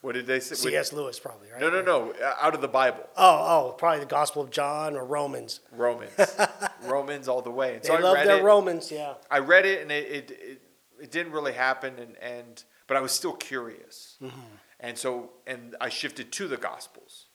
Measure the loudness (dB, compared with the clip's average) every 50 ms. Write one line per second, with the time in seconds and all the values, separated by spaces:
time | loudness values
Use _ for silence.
0 | -8 -6 -6 -6 -2 0 -2 -2 -2 -4 -6 -4 -2 0 0 0 -2 -2 -6 -6
1 | -8 -8 -8 -12 -14 -16 -16 -16 -20 -20 -8 -2 0 0 0 2 2 4 2 2
2 | 2 -2 -6 -4 -2 -2 -2 2 2 0 2 0 -4 0 2 4 4 4 2 -2
3 | -12 -10 2 6 8 8 8 6 4 4 4 4 2 2 -4 0 0 2 2 0
4 | -2 -2 0 0 0 0 -2 -6 -8 -4 -4 -4 -2 -2 -2 -4 -6 -6 -6 -8
5 | -6 -4 -4 -4 -4 -4 -6 -10 -10 -10 -14 -14 _ _ -6 0 0 0 0 -2
6 | -8 -10 2 2 2 2 4 0 0 0 0 -6 -8 -8 -8 -8 -4 -2 -2 -2
7 | -2 -4 -8 -8 -4 -2 -2 -2 -2 -4 -4 -2 -2 -2 -4 -6 0 2 2 4
8 | 6 6 6 6 6 6 6 6 8 8 8 8 6 2 -4 -4 -6 -8 -8 -8
9 | -8 -8 -10 -12 -6 _ 0 0 4 8 8 8 8 6 0 -2 -4 -4 -4 -4
10 | -4 -6 -10 -10 -10 -12 -18 -18 -16 -18 -18 -20 _ _ _ _ _ _ _ _
11 | -20 -8 -6 -6 -6 -4 -6 -4 -4 -4 -2 0 2 2 2 0 -4 -10 -10 -10
12 | -18 -18 -16 -14 -12 -12 -12 -12 -16 -18 -20 -20 -20 _ _ _ _ -2 -2 -2
13 | 0 0 -4 -2 -2 -4 -6 -6 -10 -8 -8 -8 -8 -8 -14 -18 -20 -20 -20 -20
14 | -20 -20 -20 _ -16 -16 -16 -16 -20 -20 -20 -20 _ _ _ _ -12 -12 -10 -4
15 | -4 -4 -4 -4 -8 -12 -20 _ _ -12 -12 -12 -12 -18 -10 -6 -6 -6 -6 -6
16 | -8 -8 -8 -10 -12 -10 -8 -8 -6 -6 -6 -6 -6 -8 -10 -10 -16 -20 _ -20
17 | _ _ -20 -20 -20 _